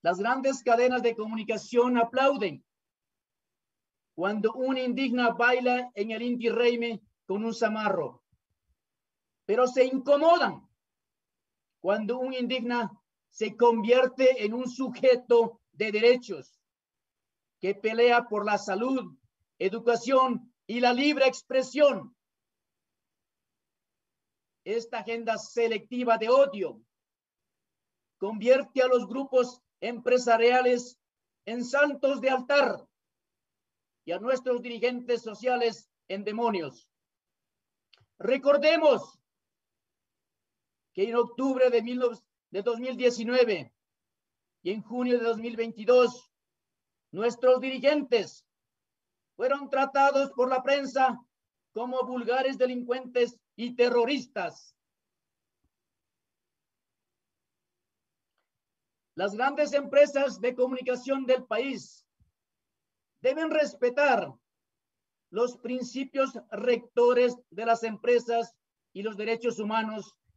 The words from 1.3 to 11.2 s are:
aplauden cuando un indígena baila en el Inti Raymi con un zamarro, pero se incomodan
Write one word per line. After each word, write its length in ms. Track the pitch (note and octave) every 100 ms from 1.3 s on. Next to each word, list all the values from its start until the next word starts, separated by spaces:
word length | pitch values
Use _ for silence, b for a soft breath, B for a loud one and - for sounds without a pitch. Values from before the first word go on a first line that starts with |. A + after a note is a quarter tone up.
| A3 G#3+ A3 - A#3+ B3 B3
aplauden 680 | A#3 B3+ C4+ B3 G3 C#3+ _ _ _ _ _ _ _ _ _ _ _ _ _ _ _ -
cuando 380 | F#3+ G#3+ G#3+
un 240 | A#3+ C4 C4
indígena 540 | B3+ B3 C4+ B3 A#3+
baila 600 | A3+ A#3+ B3+ B3 B3 B3
en 180 | G#3 G#3+
el 100 | A3
Inti 280 | A#3+ A#3+ A3+
Raymi 520 | G#3 A#3+ A#3+ A#3 A3+ _ _ -
con 180 | G3
un 100 | A3+
zamarro, 720 | - G#3+ G#3+ G#3+ F3 C3+ - _ _ _ _ _ _ _ _ _ _ _ _ -
pero 220 | A3 B3+
se 180 | C4 C4
incomodan 800 | C4 C#4 C#4+ D#4+ F4 A#3 C#3+ _ _ _ _ _ _